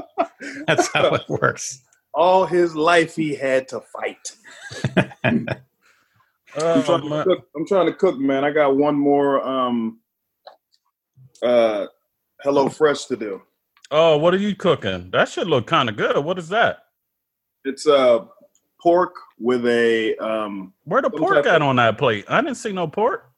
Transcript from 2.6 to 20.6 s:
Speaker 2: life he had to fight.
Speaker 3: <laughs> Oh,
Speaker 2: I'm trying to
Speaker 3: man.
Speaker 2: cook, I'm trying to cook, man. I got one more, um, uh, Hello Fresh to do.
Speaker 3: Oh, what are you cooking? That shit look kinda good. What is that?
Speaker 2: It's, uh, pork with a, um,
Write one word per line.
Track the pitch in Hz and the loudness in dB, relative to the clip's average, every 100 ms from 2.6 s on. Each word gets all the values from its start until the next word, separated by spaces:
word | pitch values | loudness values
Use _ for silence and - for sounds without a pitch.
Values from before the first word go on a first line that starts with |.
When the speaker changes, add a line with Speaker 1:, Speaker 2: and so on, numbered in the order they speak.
| 170 160 | -2 0
Speaker 2:
life | 156 175 160 - | 2 2 2 -2
he | 156 135 | -6 -4
had | 135 131 131 | -2 -2 -2
to | 117 | -10
fight. | - 113 107 - - - - - - - - - 190 - 123 | -12 -10 -10 -10 -16 -18 -20 -20 -18 -8 -4 -2 -2 -4 -2
Speaker 3:
<laughs> | 117 - - _ _ _ _ _ _ _ _ _ - | 0 -2 -8 _ _ _ _ _ _ _ _ _ -6
Oh, | 160 | 0
Speaker 2:
I'm | 165 | 0
trying | - 170 | 2 -2
to | 143 | -2
Speaker 3:
man. | 151 | -4
Speaker 2:
cook, | 151 180 - - | -2 -2 -4 -12
I'm | 156 | -2
trying | 196 165 | 0 0
to | |
cook, | - 190 135 | 0 -2 0
man. | 139 135 | -2 0
I | 143 | 0
got | 147 143 139 | 2 2 2
one | 147 147 | 2 2
more, | 143 143 143 135 | 2 2 2 0
um, | 110 131 127 120 113 113 _ _ _ _ - - _ _ _ _ _ _ - _ | 0 -2 -2 -2 -4 -8 _ _ _ _ -20 -20 _ _ _ _ _ _ -20 _
uh, | 117 123 113 107 95 - _ _ _ _ | 0 2 2 0 -6 -12 _ _ _ _
Hello | 143 143 135 | 0 2 0
Fresh | - 151 139 - | 2 0 0 -4
to | 120 | -8
do. | 107 95 - _ _ _ - | -6 -10 -14 _ _ _ -4
Speaker 3:
Oh, | 147 165 151 | 2 4 4
what | 165 | 2
are | 185 | 2
you | 208 190 | -2 -2
cooking? | 185 147 104 92 90 | 0 0 -2 -6 -4
That | 120 220 | 0 0
shit | - 226 | -2 -2
look | 143 - | -2 2
kinda | 160 127 | 0 0
good. | 107 208 233 143 | -2 -2 -2 -2
What | 185 | -6
is | 160 | -4
that? | 208 190 - _ _ _ _ _ _ _ _ | 0 0 -2 _ _ _ _ _ _ _ _
Speaker 2:
It's, | 135 135 156 | -10 -2 2
uh, | 143 127 117 - - _ _ _ _ | 4 4 2 0 -16 _ _ _ _
pork | 170 170 180 - - _ | 2 4 2 -4 -20 _
with | 110 127 120 | -2 0 2
a, | 120 117 113 110 - | 2 2 2 0 -2
um, | 107 110 107 101 | -4 -4 -6 -8